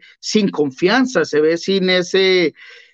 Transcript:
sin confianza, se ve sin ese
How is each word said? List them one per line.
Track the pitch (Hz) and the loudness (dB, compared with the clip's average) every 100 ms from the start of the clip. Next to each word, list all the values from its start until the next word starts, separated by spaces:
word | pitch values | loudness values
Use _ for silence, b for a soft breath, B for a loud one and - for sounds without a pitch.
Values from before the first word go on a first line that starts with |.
| b b | b b
sin | - 214 202 | -4 0 0
confianza, | - 143 - 180 247 254 185 | -2 -4 -2 0 2 0 -2
se | 151 147 | -2 0
ve | 156 170 | 0 0
sin | - 196 185 | -2 -2 0
ese | 180 180 190 190 185 160 - B B B | 0 0 0 2 2 0 -4 B B B